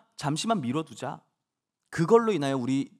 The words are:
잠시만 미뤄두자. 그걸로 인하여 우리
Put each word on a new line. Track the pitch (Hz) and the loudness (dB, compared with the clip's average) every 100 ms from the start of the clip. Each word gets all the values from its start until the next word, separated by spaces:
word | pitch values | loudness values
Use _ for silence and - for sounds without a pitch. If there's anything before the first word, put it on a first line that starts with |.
| _ - | _ -8
잠시만 | 147 151 220 220 | -4 -4 -2 -2
미뤄두자. | 120 147 156 107 127 - _ _ _ _ _ _ _ | -2 -4 -6 -10 -10 -10 _ _ _ _ _ _ _
그걸로 | - 165 233 226 | -2 6 6 6
인하여 | 175 139 135 | 0 0 -2
우리 | 120 135 139 _ | 0 -2 -2 _